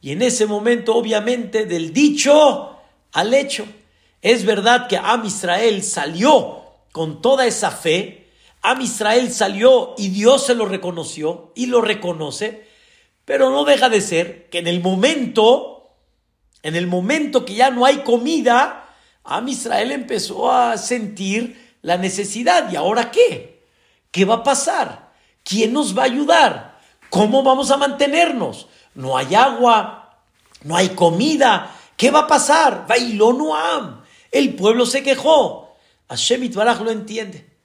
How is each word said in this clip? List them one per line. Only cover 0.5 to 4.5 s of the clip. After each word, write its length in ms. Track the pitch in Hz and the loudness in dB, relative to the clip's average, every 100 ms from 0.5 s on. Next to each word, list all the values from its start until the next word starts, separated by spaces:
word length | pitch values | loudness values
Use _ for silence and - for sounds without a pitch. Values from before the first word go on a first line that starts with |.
| 208 220 240 - 226 | 0 0 0 0 0
obviamente, 680 | 220 214 208 247 202 220 202 | 0 -2 -2 -4 -4 -4 -2
del 260 | 170 160 | -4 -4
dicho 840 | 254 294 294 277 294 294 - - - _ _ _ | 2 2 2 4 6 6 2 -8 -18 _ _ _
al 220 | 151 196 | -4 0
hecho. 320 | 269 277 - 208 - _ _ _ _ | 0 0 -8 -12 -16 _ _ _ _
Es 240 | 190 240 | 0 2
verdad 420 | 190 | 2